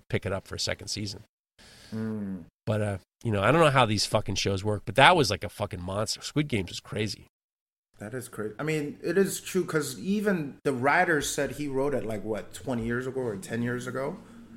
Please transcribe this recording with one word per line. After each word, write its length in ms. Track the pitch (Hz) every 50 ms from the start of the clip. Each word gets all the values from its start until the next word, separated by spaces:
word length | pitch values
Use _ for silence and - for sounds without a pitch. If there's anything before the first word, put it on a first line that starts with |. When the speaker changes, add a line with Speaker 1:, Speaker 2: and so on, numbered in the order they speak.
| - _
Speaker 1:
pick 160 | - 101 -
it 80 | 95 95
up 140 | 95 - -
for 60 | 92
a 40 | 85
second 280 | - - 90 - - 101
season. 360 | - - 107 98 104 - - _ _ _ _ _ _ _ - - - - - - -
Speaker 2:
Mm. 500 | 110 110 110 110 107 101 98 95 90 82 - _ _ _
Speaker 1:
But, 140 | - 107 107
uh, 180 | 104 104 101 92 - _ _ _ -
you 80 | 117 107
know, 100 | 101 98
I 100 | 110 143
don't 80 | 165
know 100 | 165 147
how 140 | 131 135 123
these 220 | 107 110 98 -
fucking 300 | - - 110 - - 95
shows 280 | - - 98 98 95 95
work, 180 | 107 104 98 -
but 80 | - 95
that 200 | 107 135 160 185
was, 160 | 175 135 92
like, 140 | 101 87 -
a 60 | 92
fucking 320 | - - 101 - - 87 87
monster. 400 | 92 95 101 110 - - - -
Squid 260 | - - 143 156 147
Games 220 | 135 104 90 87
was 100 | - -
crazy. 460 | - - - 104 110 104 85 - - _ _ _ _ _ _ _ _ _ _ _ _ _ _ -
Speaker 2:
That 160 | 101 104 120
is 140 | 127 113 -
crazy. 260 | - - 107 107 - -
I 40 | 139
mean, 360 | 156 156 156 147 147 - - -
it 160 | 151 175 190
is 220 | 196 180 - - -
true 220 | - - 190 175
'cause 320 | 175 - 156 147 135 127 -
even 560 | - 185 202 214 202 208 196 170 151 135 - - _
the 80 | 170 135
writer 480 | 123 120 139 147 170 180 175 165 147
said 320 | 135 - - - 143 127 127
he 160 | 127 147 143
wrote 260 | 131 131 135 147 143
it, 120 | 120 104
like, 180 | 107 110 104 92
what, 300 | 107 110 101 104 - -
twenty 320 | - - - 127 117 113
years 200 | 117 120 123 127
ago 140 | 131 123 131
or 160 | 127 120 104
ten 240 | 95 95 - 120 113 120
years 240 | 123 123 123 123
ago, 300 | 127 120 131 135 147 190 - - - - - - - -